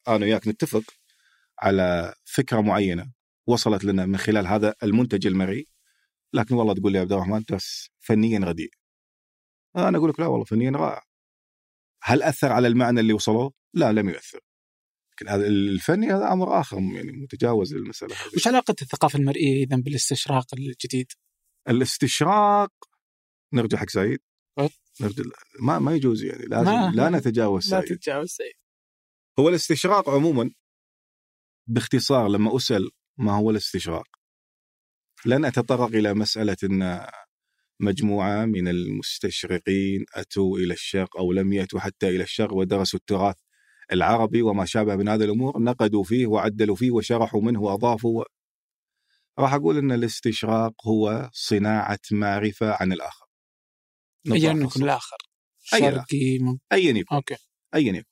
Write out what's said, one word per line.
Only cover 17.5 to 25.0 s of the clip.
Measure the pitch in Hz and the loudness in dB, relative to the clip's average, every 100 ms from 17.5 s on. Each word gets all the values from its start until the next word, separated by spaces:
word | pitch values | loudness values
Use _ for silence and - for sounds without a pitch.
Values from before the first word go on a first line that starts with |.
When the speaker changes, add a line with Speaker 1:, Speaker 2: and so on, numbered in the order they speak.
| 113 92 | 0 -2
Speaker 1:
للمسألة | 80 104 - - | -6 -10 -12 -12
هذه. | - - - | -12 -6 -2
Speaker 2:
وش | 233 | 2
علاقة | 254 - - | 2 0 -4
الثقافة | 135 - 147 143 | -4 -2 0 2
المرئية | 139 170 143 135 | 0 0 0 0
إذن | 135 127 | 0 -2
بالاستشراق | 135 139 - 135 - 131 - | -2 -4 -4 -4 0 -2 -2
الجديد؟ | 131 135 120 - 131 127 - _ _ _ _ - | -8 -10 -10 -6 -6 -6 -12 _ _ _ _ 0
Speaker 1:
الاستشراق، | 127 127 - 135 - 156 208 208 208 202 _ - _ _ _ _ _ - | 0 0 0 0 2 2 4 4 4 2 _ -20 _ _ _ _ _ -4
نرجع | 127 110 - | 0 0 -2
حق | 101 | -2
سعيد. | 98 104 139 _ _ _ 139 | 0 0 -2 _ _ _ -4
Speaker 2:
أه؟ | 147 - _ - | -4 -4 _ -6